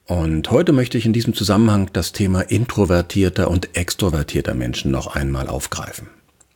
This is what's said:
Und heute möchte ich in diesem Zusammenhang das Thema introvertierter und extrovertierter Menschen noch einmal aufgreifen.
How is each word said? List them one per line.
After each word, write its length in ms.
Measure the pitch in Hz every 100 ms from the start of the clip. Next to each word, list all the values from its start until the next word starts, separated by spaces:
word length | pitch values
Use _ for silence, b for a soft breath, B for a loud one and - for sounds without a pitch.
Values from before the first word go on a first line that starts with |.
| -
Und 440 | 90 80 78 -
heute 220 | 120 175
möchte 240 | 131 123 123
ich 80 |
in 80 | 113
diesem 220 | 113 113
Zusammenhang 560 | - 95 101 113 101 92
das 200 | 98 -
Thema 280 | - 98 92
introvertierter 1120 | - 104 120 - 92 87 85 101 92 92 92
und 260 | 87 - -
extrovertierter 760 | 87 - 98 78 71 71 -
Menschen 360 | 64 62 62 69
noch 240 | 65 -
einmal 340 | 69 69 67 -
aufgreifen. 580 | - - - - - - _ _ _ _